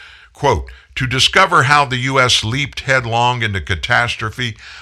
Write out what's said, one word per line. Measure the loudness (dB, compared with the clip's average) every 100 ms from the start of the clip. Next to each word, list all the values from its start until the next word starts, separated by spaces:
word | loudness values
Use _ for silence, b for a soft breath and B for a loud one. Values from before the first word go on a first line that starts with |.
| B B B
quote, | -4 0 0 -4 B B -6
"To | -4
discover | 0 2 4 4 4
how | 4 4
the | 2 -2
U | 0 2
S | 2 2
leaped | -2 -4 -6 -6
headlong | -2 0 0 0 0 0
into | -2 -4
catastrophe, | -4 -6 0 0 0 -4 -8 -6 -6 -8 B B